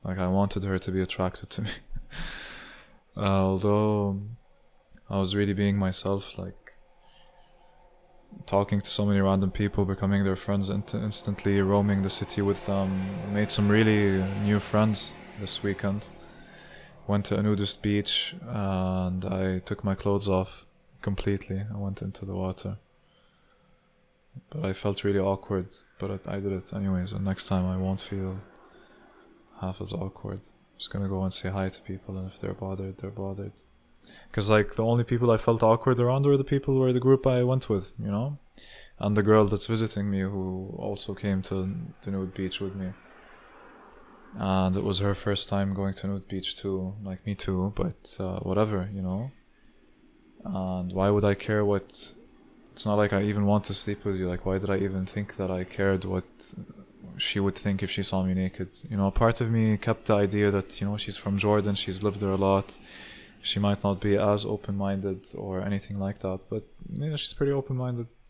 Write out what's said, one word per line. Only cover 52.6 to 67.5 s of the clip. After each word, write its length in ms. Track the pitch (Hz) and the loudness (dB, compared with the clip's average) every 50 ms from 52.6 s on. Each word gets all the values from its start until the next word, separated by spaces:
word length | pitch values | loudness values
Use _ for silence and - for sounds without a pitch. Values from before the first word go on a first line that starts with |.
| - - - | -20 -20 -12
it's 140 | - - 107 | -6 -2 0
not 80 | 104 | 2
like 180 | 104 104 101 98 | 4 4 4 4
I 80 | 98 | 2
even 240 | 101 104 104 104 104 | 2 2 2 2 4
want 200 | 101 104 104 98 | 4 4 4 2
to 100 | - 98 | 0 -2
sleep 280 | - - - 101 - - | -2 -2 -2 -4 -4 -2
with 120 | 104 98 | -4 -2
you, 120 | 92 92 90 | -2 -2 -2
like, 200 | 87 90 - 95 | -2 -2 -2 0
why 100 | 95 95 | 0 0
did 140 | 98 98 | 0 0
I 60 | 98 95 | 0 0
even 280 | 95 98 92 95 92 | 0 0 -2 -2 -4
think 300 | 92 - 104 101 98 - - | -4 -4 -6 -6 -8 -6 -6
that 140 | 101 92 | -4 -2
I 120 | 92 92 92 | -2 -4 -4
cared 420 | - - - 98 98 98 95 92 | -6 -4 0 2 4 4 2 0
what 500 | 92 92 90 90 - - _ - - - - - - - - - - - - - - - - | -2 -4 -4 -4 -6 -14 _ -14 -12 -12 -12 -14 -16 -16 -20 -20 -20 -20 -20 -18 -16 -8 -6
she 220 | - - - 104 | -4 -2 0 2
would 160 | 98 98 92 | 0 0 0
think 280 | - - 104 98 95 101 | 0 -2 -2 -2 0 -2
if 80 | 92 | -4
she 100 | - - | -4 -4
saw 220 | 98 - - 95 92 | -2 -2 0 0 2
me 100 | 95 92 | 2 2
naked? 360 | 92 92 92 - - 92 90 - - - - | 2 0 -2 -2 -6 -10 -10 -10 -16 -12 -6
You 80 | - 101 | -2 0
know, 80 | 98 | 0
a 60 | 98 | 2
part 300 | 98 - 120 113 117 - | 4 4 4 4 4 4
of 100 | 123 113 | 0 0
me 260 | 113 113 110 110 107 101 | 2 4 4 4 2 2
kept 280 | - - 110 - - | 2 0 -2 -2 2
the 100 | - 113 | 2 4
idea 340 | 104 101 98 101 104 104 101 | 4 4 2 2 4 4 4
that, 320 | 101 101 92 - - - | 4 2 0 -2 -6 -6
you 60 | - 101 | -4 -4
know, 100 | 104 104 | -4 -4
she's 180 | - - 95 | -6 -8 -10
from 220 | - - - 98 98 | -8 -4 -2 0 0
Jordan, 380 | 98 104 104 104 98 107 101 | 2 4 4 4 4 2 0
she's 260 | 95 - - 92 95 | -2 -2 -4 -4 -2
lived 180 | 104 104 95 - | 0 -2 0 0
there 120 | 101 98 | -2 0
a 40 | 95 | 2
lot, 440 | 98 98 95 98 98 98 - - - - - - - - - - - - - - - - | 2 4 4 4 4 2 0 -10 -14 -14 -20 -20 -18 -18 -18 -18 -20 -20 -20 -20 -10 -6
she 160 | - - - | -4 -2 2
might 240 | 101 - 202 196 - | 2 2 2 2 2
not 180 | 101 98 95 | -2 -2 0
be 160 | - 104 101 98 | 2 2 2 4
as 260 | - 104 104 104 98 | 4 4 2 2 0
open-minded 840 | 98 101 101 - - 101 98 98 98 98 98 95 98 95 90 - - - | -2 -4 -6 -4 -6 -4 -2 -2 -2 -2 -2 -2 -4 -4 -4 -8 -14 -12
or 260 | - - 101 92 92 | -10 -8 -6 -4 -4
anything 380 | 98 101 101 98 - - 101 101 | -2 -2 -2 -4 -4 -6 -6 -4
like 200 | 98 98 101 - | -4 -4 -4 -4
that, 200 | - 95 92 92 - - | -4 -6 -6 -6 -8 -6
but, 140 | - 110 104 - - - - - | -6 -6 -6 -8 -20 -18 -14 -10
you 200 | - - 139 156 | -8 -6 -4 -4
know, 40 | 151 | -4
she's 200 | 147 - - - | -2 -2 -4 -2
pretty 160 | - 147 139 | 0 0 0